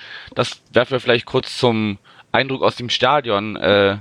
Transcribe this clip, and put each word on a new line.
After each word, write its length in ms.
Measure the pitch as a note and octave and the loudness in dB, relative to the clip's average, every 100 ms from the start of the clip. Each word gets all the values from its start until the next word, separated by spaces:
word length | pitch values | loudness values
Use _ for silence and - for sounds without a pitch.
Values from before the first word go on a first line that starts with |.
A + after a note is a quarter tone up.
| - - - | -20 -20 -10
das 260 | - B2 - _ | -6 -4 -6 _
werfen 200 | A#2 B2+ | 0 0
wir 80 | G#2 | -2
vielleicht 260 | - A#2 - | 0 0 0
kurz 300 | B2+ - - | -4 -4 -2
zum 420 | B2 A2 G#2+ G2 _ - _ | 0 2 -2 -4 _ -20 _
Eindruck 300 | A#2 C3+ C3 | -2 -2 0
aus 120 | G2 - | 0 -2
dem 140 | A#2+ | -6
Stadion, 640 | - B2 D3 A#2+ G2+ G#2+ G2+ | -2 2 2 0 -2 -2 -2
äh, 420 | F2 G2+ G2 G2+ | 2 4 4 0